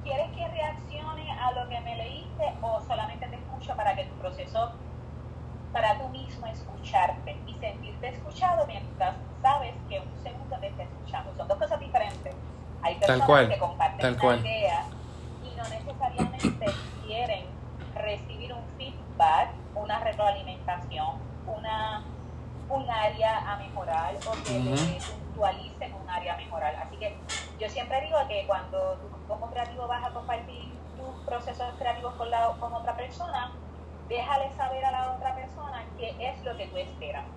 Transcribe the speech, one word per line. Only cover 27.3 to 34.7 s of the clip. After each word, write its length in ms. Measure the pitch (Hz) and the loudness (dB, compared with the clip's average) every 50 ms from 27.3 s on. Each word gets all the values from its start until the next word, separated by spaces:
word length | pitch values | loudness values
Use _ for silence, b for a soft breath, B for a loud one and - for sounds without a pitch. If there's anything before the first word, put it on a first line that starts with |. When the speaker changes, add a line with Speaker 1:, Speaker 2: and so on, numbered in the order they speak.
| - - - - - - | -6 -6 -6 -8 -8 -6
Speaker 1:
yo 100 | 214 208 | -6 -4
siempre 320 | - 269 240 - 262 269 | -4 -4 -2 2 2 2
digo 160 | 294 311 320 294 - | 2 4 4 4 4
que 180 | - 214 202 190 | 4 2 -2 2
cuando 460 | - 196 - - - - 190 190 190 185 | 2 2 2 2 -2 -2 0 0 0 0
tú 140 | 185 - - - - - | -2 -6 -12 -12 -12 -6
como 200 | - 208 220 226 240 | -6 -4 -4 -4 -6
creativo 340 | 254 247 240 233 247 247 240 | -2 -4 -4 -4 -4 -6 -2
vas 160 | 233 247 240 240 | -2 -2 -2 -2
a 40 | 247 | -4
compartir 600 | - 240 226 - 240 226 - - 240 240 - - - - - - - | -4 -4 -4 -2 -4 -4 -4 -8 -10 -10 -10 -10 -12 -12 -12 -12 -12
tus 280 | - 262 262 - - - | -10 -10 -10 -10 -6 -4
procesos 420 | - 240 240 240 247 233 - 247 247 240 | -2 -2 -2 -2 -4 -4 -4 -4 -4 -2
creativos 360 | - 269 247 233 233 240 240 240 | 0 2 2 2 2 -2 -4 -2
con 140 | - 233 233 | -2 0 2
la, 160 | 233 233 226 226 - 233 | 4 6 6 6 4 2
con 140 | 240 233 233 | -4 -2 -2
otra 220 | 233 226 247 233 | 0 0 0 0
persona, 560 | - 247 262 - - 349 349 294 254 247 254 - - - - - - - - - - - | 0 -4 -6 -6 -6 -4 -2 -2 -2 -2 -2 -6 -10 -12 -12 -12 -12 -12 -12 -12 -12 -6
déjale 420 | - 233 240 247 262 277 269 269 269 - | -2 -2 -2 2 2 2 2 2 2 0
saber 280 | - 277 254 | -2 0 0